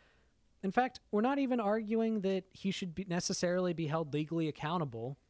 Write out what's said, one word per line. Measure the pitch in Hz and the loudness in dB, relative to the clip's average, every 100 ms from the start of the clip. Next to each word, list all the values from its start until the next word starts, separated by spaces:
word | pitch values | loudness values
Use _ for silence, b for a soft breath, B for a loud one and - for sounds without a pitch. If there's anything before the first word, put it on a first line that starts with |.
| b b b b _ _ | b b b b _ _
In | 196 | 0
fact, | 190 254 - - | 2 0 -2 -2
we're | 208 | 0
not | 233 277 | 2 2
even | 269 247 | 2 2
arguing | 202 214 214 226 226 220 | 2 0 0 0 2 2
that | 190 190 180 | 0 0 -2
he | - 196 | -4 -2
should | 185 185 | -2 -4
be | 165 190 | -6 -2
necessarily | 175 - - 180 180 180 | -2 0 0 2 2 2
be | 165 160 | 0 0
held | 160 156 | 0 0
legally | 147 156 165 160 | -2 0 0 -2
accountable | 143 151 175 147 113 120 143 _ | -2 -2 0 -2 -4 -8 -10 _